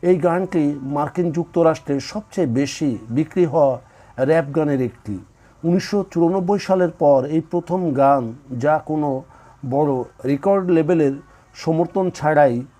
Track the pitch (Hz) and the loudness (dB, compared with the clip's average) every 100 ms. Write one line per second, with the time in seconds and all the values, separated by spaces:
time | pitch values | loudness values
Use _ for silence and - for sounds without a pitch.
0 | 175 185 170 170 185 180 147 143 131 143 | 2 2 2 0 -2 0 0 -2 -6 -4
1 | 151 - 175 160 165 - 165 160 - 139 | -4 -2 -2 -2 -4 2 2 2 -4 -6
2 | 131 214 214 - 156 117 139 - 151 107 | -6 -12 -10 -4 -2 0 -2 -2 -4 -4
3 | 110 120 156 - 170 160 143 123 - _ | -6 -4 -2 0 0 4 2 2 -8 _
4 | - - 131 160 143 143 151 135 127 - | -20 -4 0 2 2 -2 0 0 -2 -6
5 | - 95 - _ _ _ 165 180 - 208 | -10 -10 -12 _ _ _ 0 0 0 -4
6 | 190 170 170 190 180 202 - 185 175 - | -2 0 2 2 0 -2 0 0 0 2
7 | 151 139 131 160 160 175 165 180 175 135 | 4 4 2 -2 -2 -6 -4 -4 -2 2
8 | 139 139 120 120 - 127 139 151 151 156 | 4 4 0 -10 -12 -4 0 0 -2 -4
9 | 147 131 135 - - - 135 131 151 131 | -2 -4 -8 -20 -20 -16 -4 -2 0 -2
10 | 120 _ - 143 196 196 185 170 156 175 | -4 _ -4 -2 0 0 2 0 2 2
11 | 143 139 - - _ - - 160 170 196 | 2 -2 -12 -20 _ -10 -4 -2 0 -2
12 | 185 - 147 151 143 120 135 _ | -4 -2 0 4 4 2 -8 _